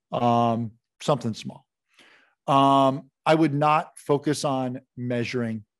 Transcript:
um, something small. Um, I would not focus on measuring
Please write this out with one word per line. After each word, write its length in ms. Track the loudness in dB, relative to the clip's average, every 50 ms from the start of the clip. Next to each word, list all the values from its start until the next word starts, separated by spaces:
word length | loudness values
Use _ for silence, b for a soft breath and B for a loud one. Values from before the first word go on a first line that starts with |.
| _ -8
um, 640 | -4 -2 0 2 2 2 2 0 0 -2 -4 -8 -10 _ _ _ _ -8
something 320 | -2 -2 -2 -2 -2 -6
small. 320 | -8 -8 -12 -16 -16 -18 _ _ _ _ _ b b b b b b b b b b b -2 2
Um, 600 | 4 4 6 6 6 4 4 2 0 -2 -8 _ _ _ 0
I 100 | 2 2
would 200 | 4 2 2 2
not 380 | 2 2 2 2 2 0 -4 -14
focus 480 | -10 -2 -2 -2 0 0 -2 -4 -2 -2
on 360 | -4 -2 -2 -4 -6 -8 -10 _ _ -12
measuring 680 | -8 -6 -4 -4 -4 -4 -4 -4 -4 -4 -4 -6 -8 -12 _ _